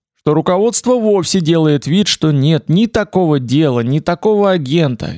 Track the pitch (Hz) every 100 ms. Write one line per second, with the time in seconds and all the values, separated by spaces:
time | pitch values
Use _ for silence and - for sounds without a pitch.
0 | _ _ - 151 165 180 220 226 233 254
1 | 220 202 165 190 160 165 156 147 139 175
2 | 208 - 156 147 139 156 - 160 226 233
3 | 202 180 175 147 123 135 156 123 120 147
4 | 151 170 214 208 202 185 131 165 151 151
5 | -